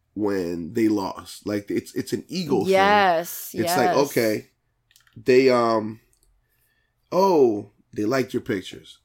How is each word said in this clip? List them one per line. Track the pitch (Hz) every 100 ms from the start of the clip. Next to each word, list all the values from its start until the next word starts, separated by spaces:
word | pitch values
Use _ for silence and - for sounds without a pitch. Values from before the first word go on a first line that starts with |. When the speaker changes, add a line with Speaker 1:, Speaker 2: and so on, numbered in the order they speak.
| _
Speaker 1:
when | 98 104 98 87 85 82
they | 117 110
lost. | 104 95 - 87 - 98
Like, | 104 -
it's, | 92 -
it's | - -
an | 113 -
ego | 175 151 120
thing. | 180
Speaker 2:
Yes, | 190 196 208 190 165 175 - -
Speaker 1:
It's | - - -
like, | 117
Speaker 2:
yes. | 131
Speaker 1:
okay, | 143 127 110 113 - _ _ _ _ _ _ -
they, | 120 127 131
um, | 123 117 113 107 110 _ _ _ _ _ _ _ _ _ _ _
oh, | 170 196 160 120 104 104 _ _
they | 113
liked | 107 135 117
your | 117
pictures. | - 98 - - - -